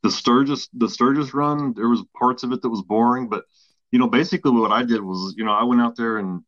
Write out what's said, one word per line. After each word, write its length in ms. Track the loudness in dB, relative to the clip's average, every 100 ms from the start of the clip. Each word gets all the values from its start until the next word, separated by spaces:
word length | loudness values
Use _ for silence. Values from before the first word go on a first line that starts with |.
The 80 | 0
Sturgis, 580 | 0 2 2 2 -2 -6
the 160 | -2 -2
Sturgis 460 | 2 0 2 -2
run, 400 | -2 -2 -2 -4
there 160 | -2 0
was 140 | 0 -2 -2
parts 260 | 0 0
of 80 | -4
it 80 | -4
that 80 | -4
was 140 | -6
boring, 440 | -2 2 2 0 -4
but, 160 | -8 -8 _ _ _ _
you 60 | 2
know, 80 | 4
basically 440 | 2 0 0 2
what 200 | 2 4
I 120 | 0
did 180 | 0 -2
was, 320 | -2 -6 -6 -6
you 60 |
know, 80 | -2
I 120 | 0
went 180 | 2 2
out 140 | 2 -2
there 220 | -4 -4
and 260 | -4 -8